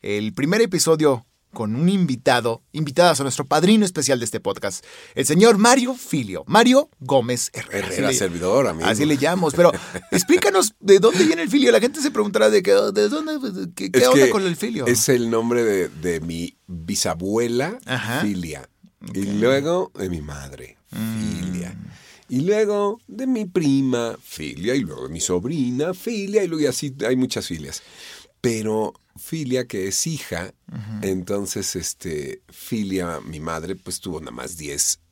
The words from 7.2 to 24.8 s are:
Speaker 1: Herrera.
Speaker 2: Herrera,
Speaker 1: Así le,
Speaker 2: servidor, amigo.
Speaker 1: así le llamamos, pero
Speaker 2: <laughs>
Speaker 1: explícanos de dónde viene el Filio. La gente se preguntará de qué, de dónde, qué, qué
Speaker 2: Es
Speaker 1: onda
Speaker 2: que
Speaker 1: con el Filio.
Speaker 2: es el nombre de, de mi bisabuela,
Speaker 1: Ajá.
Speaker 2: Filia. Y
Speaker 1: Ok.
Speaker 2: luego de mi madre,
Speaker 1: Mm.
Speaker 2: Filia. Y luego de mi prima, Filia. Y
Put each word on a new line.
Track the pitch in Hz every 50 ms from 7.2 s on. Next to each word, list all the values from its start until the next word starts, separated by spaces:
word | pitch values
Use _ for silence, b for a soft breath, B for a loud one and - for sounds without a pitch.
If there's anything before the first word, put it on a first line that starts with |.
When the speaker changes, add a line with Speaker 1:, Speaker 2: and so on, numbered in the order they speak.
| 117 120 127 120 - - _
Speaker 1:
Herrera. | 123 - - - 101 95
Speaker 2:
Herrera, | - 95 - 98 101
Speaker 1:
Así | 98
le, | 95
Speaker 2:
servidor, | 101 92 85 85 87 90 104 135 135
amigo. | 107 82 80 85 107
Speaker 1:
así | 113 107 147
le | 151 151
llamamos, | 135 135 156 175 190 170 151 143
pero | 165 175 175 170 175 - -
Speaker 2:
<laughs> | - 180 - -
Speaker 1:
explícanos | - 185 - - 311 359 - 403 392 381 339 - _ _
de | - 196 196 196
dónde | 185 226 - 185 320
viene | 311 - 170 -
el | 233
Filio. | 214 285 262 240
La | 233 214
gente | 214 254 - 320
se | 262 294
preguntará | - 214 208 208 208 - - -
de | 214 101
qué, | 90 - 196
de | - 202 202 196 208 208
dónde, | 208 226 311 311 311 311 294 254 233 185 190 190 170 -
qué, | - - -
qué | 185 -
Speaker 2:
Es | 240 254
Speaker 1:
onda | - 277 -
Speaker 2:
que | 123
Speaker 1:
con | 214 202 190
el | 185 170
Filio. | - - - - 190 127
Speaker 2:
es | 120 123 123 -
el | - 131 123 120 117
nombre | 117 113 113 117 120 120 117
de, | 110 101 95 87
de | 76 - 78 78 87 85 82
mi | 78 85 82 82 87 - _ _ _
bisabuela, | - 90 82 82 90 104 98 - 101 82 82 90 98 104 113 120 120 120 123 135 165 220 254 -
Speaker 1:
Ajá. | 139 127 - - 107 120 143
Speaker 2:
Filia. | - 104 98 90 85 80 76 69 64 _ _ _ _ _ _ _ - 87 87
Y | 92
Speaker 1:
Ok. | 101 98 101 104
Speaker 2:
luego | 110 123 135 139 139 160 175 180 185 - _
de | - 95 92
mi | 87 80
madre, | 73 73 71 71 69 67 67 65 64 64 - _ _ _
Speaker 1:
Mm. | - - 110 110 110 110 107 104 101 92 92 92
Speaker 2:
Filia. | 90 90 87 90 - - - B B B B B B B B _
Y | 127 127
luego | 151 185 208 214 220 202 208 202 202 202 214 233 _
de | - 202 208 262
mi | 262 262 220 214
prima, | 180 180 185 160 143 135 139 135 131 123 120 117 117 110 - _
Filia. | - - - 78 71 64 69 85 110 131
Y | 143